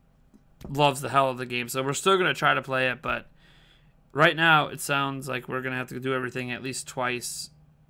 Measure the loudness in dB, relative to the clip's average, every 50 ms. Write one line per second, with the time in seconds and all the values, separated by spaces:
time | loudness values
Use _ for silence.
0 | _ _ _ _ _ _ _ -20 _ _ _ -16 -12 -6 0 4 4 4 4 2
1 | -2 0 2 4 4 2 0 -2 -6 -6 -6 -6 -4 -4 -2 -2 -2 -2 -2 0
2 | 4 4 4 4 4 2 0 2 2 2 2 2 0 -2 -2 0 0 0 -2 -2
3 | -4 -6 -6 -6 -6 -12 _ _ _ -20 -20 -20 _ _ _ _ _ _ _ _
4 | _ _ 2 4 4 4 4 4 6 6 6 6 4 2 -4 -8 -4 -2 -2 0
5 | 0 -2 -4 -6 -6 -6 -6 -6 -6 -6 -6 -4 -4 -4 -4 -6 -6 -6 -8 -6
6 | -4 -2 -2 -2 -2 -4 -6 -6 -6 -6 -6 -6 -6 -8 -8 -8 -10 -8 -6 -4
7 | -2 -2 -2 -4 -6 -8 -10 -10 -12 -14 -16 _ -20 _ _ _ _ _